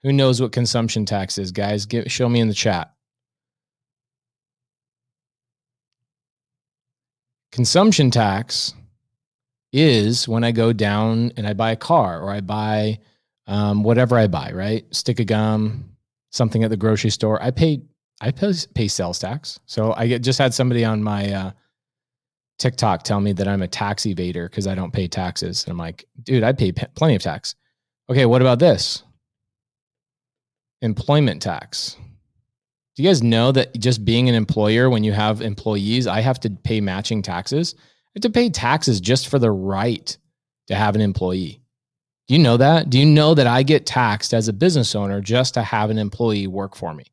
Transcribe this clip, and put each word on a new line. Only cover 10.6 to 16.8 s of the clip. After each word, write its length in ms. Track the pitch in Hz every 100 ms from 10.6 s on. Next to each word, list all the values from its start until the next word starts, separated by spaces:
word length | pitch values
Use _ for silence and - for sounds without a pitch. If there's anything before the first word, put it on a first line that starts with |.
| 113
down 600 | 110 104 104 110 113 120 -
and 100 | 104
I 60 |
buy 200 | 101 113
a 40 | 113
car 460 | - 165 98 82
or 80 | 92
I 100 | 101
buy, 580 | 95 107 110 107 107 107 _ _ _ _ -
um, 360 | 101 104 101
whatever 340 | 107 117 123 123
I 100 | 107
buy, 260 | 87 73
right? 340 | 85 101 113 -
Stick 260 | - - 120
of 60 | 107
gum, 680 | 110 107 107 107 110 - _ _ _ _
something 340 | - 113 110
at 60 | 113
the 80 |
grocery 320 | 107